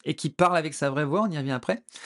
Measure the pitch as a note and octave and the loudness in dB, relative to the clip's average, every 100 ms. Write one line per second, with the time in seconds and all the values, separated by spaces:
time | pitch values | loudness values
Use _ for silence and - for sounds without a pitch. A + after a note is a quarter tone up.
0 | - - D3+ - F3 F3 D3+ C#3+ C#3+ C3+ | -6 -4 -2 4 4 4 0 -2 -2 0
1 | D3 F3 G#3+ D#3 C3+ B2+ - A3+ _ - | 0 0 0 -2 -2 -4 -2 -4 _ -20